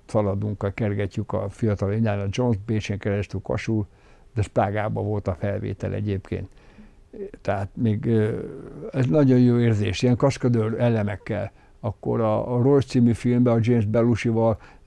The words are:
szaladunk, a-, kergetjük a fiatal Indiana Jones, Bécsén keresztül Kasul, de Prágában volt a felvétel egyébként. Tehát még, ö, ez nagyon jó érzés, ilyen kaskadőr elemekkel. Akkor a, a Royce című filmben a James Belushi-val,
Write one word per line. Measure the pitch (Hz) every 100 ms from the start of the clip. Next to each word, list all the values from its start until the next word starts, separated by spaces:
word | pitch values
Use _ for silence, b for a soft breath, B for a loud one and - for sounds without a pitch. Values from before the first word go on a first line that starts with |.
| -
szaladunk, | 113 101 98 104 101
a-, | 101
kergetjük | - 107 101 101 - 101
a | 101 101
fiatal | - 113 101 98
Indiana | 107 113 101 98
Jones, | 95 123 107 110
Bécsén | 110 - 98
keresztül | 107 101 101 95
Kasul, | - 127 - 110 101 b b b b
de | 107 104
Prágában | - 101 104 107 107 101
volt | 104 98
a | 90
felvétel | 101 101 104 98 98
egyébként. | 98 104 95 - 95 95 b b b b b - - 196 -
Tehát | - 101 101
még, | - 117 104 120
ö, | 113 107 120 - - - - -
ez | 139 127
nagyon | 156 135 123
jó | 123 120
érzés, | 120 104 104 92
ilyen | 123 120
kaskadőr | 139 - 131 120 107 110
elemekkel. | 120 113 101 98 - 101 101 b b -
Akkor | 113 - 127 117
a, | 110 107 - 123
a |
Royce | 131 143 -
című | 127 120
filmben | 113 123 120 123
a | 117
James | 113 120 104
Belushi-val, | 117 117 113 120 113 113 107 b b